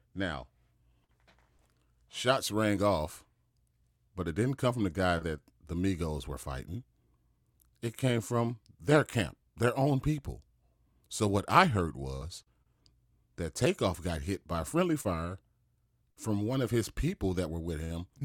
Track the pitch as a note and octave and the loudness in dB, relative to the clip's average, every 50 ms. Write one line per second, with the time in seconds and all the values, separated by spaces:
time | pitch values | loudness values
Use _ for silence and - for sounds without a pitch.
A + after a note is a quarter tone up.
0 | _ _ - F2+ G2 F2 D2+ C2 B1 - _ _ _ _ _ _ _ _ _ _ | _ _ -8 -6 -6 -4 -6 -8 -10 -14 _ _ _ _ _ _ _ _ _ _
1 | _ _ _ _ _ - _ _ _ _ _ _ _ _ _ _ _ _ _ _ | _ _ _ _ _ -20 _ _ _ _ _ _ _ _ _ _ _ _ _ _
2 | _ _ - - - B2 C3 B2 - - G#2 G#2+ A2 G#2+ G2+ F2+ G2+ G#2 F#2 D#2 | _ _ -10 -2 2 2 2 2 0 -2 0 2 2 2 2 4 4 4 4 2
3 | D2+ D2 - - - _ _ _ _ _ _ _ _ _ _ _ _ _ _ _ | 0 -4 -6 -12 -20 _ _ _ _ _ _ _ _ _ _ _ _ _ _ _
4 | _ _ _ G2 E2+ E2+ D#2 F#2 A#2 C3+ C3+ - C3+ B2 A#2+ A#2+ G#2 F2+ D#2+ F#2+ | _ _ _ -6 -4 -2 0 0 0 0 0 0 0 0 2 0 0 0 0 2
5 | F#2 F2+ E2+ E2 E2 E2 D#2 D2 - _ _ _ - - - E2+ F#2 G2 F#2+ D#2+ | 2 2 2 2 0 -2 -4 -6 -8 _ _ _ -10 -6 -4 0 0 0 0 -2
6 | E2+ D#2 D2+ C#2+ - D2 C#2 C2+ - - C2 C2 - - F2 A#2+ - _ _ _ | -2 -4 -4 -6 -8 -8 -10 -8 -8 -8 -8 -8 -8 -8 -10 -10 -10 _ _ _
7 | _ _ _ _ _ _ _ _ _ _ _ _ _ _ _ _ - A#2 - - | _ _ _ _ _ _ _ _ _ _ _ _ _ _ _ _ -8 -8 -4 0
8 | C3+ B2+ A#2+ A#2 G#2+ - A#2+ A#2 A#2 A#2 A#2+ - _ - - - D#2+ C#3+ D3+ D3+ | 0 2 2 2 0 0 0 0 2 0 -2 -6 _ -20 -20 -6 2 4 6 6
9 | - - - A#2+ F2+ A#1+ - - _ _ _ - A2+ B2 A2+ C3+ C3+ D3 C#3 C3 | 4 4 2 0 0 0 -4 -10 _ _ _ 0 2 2 4 4 4 4 4 2
10 | - D3 D#3 C#3+ - - A#1+ - - _ _ _ _ _ _ _ _ _ _ _ | 2 0 -2 -2 -4 -8 -10 -10 -14 _ _ _ _ _ _ _ _ _ _ _
11 | _ _ - - A2 G2+ G2 G2+ F#2 - G2+ D#3 F#3+ E3+ G#2+ F#2+ E2+ D#2 - C2 | _ _ -4 0 2 2 2 2 2 4 6 6 6 6 4 2 0 0 -2 -6
12 | C2+ C2 C2+ C2+ C#2 F2 - - - _ _ _ _ _ _ _ _ _ _ _ | -8 -8 -8 -8 -8 -10 -12 -16 -18 _ _ _ _ _ _ _ _ _ _ _
13 | _ _ _ _ _ _ _ - E2+ D#2 - - B2 E3 G3+ - A#2 F#2+ E2 - | _ _ _ _ _ _ _ -6 -6 -6 -2 0 2 2 2 2 2 0 0 0
14 | D#2 F2 E2 D2 C#2+ F#2 G2 - - - E2+ E2 D#2+ - - E3 F#3 F3 D#3 C#3 | -2 -4 -4 -2 -2 -4 -4 -4 -4 -4 -4 -4 -2 0 0 2 2 2 0 0
15 | - G2+ F2 D#2+ E2 F2 F#2+ - _ _ _ _ _ _ _ _ _ _ _ _ | 0 -2 -2 -2 -4 -6 -8 -12 _ _ _ _ _ _ _ _ _ _ _ _
16 | _ _ _ - - A2+ G#2 G2+ G#2 A2+ C3 C3+ B2 A2 A#2+ A#2 G#2 - - - | _ _ _ -8 -4 -2 -2 0 0 0 0 0 0 0 0 0 0 0 -2 -2
17 | C3+ E3 G3+ - G2 F#2+ F#2 F2+ F2+ D#2 E2 E2 E2 E2+ E2 D2+ D#2+ E2 E2+ E2+ | -2 -2 -2 0 -2 0 0 0 -2 -2 -4 -4 -4 -4 -4 -4 -4 -4 -6 -6
18 | F2+ - _ - | -8 -10 _ -2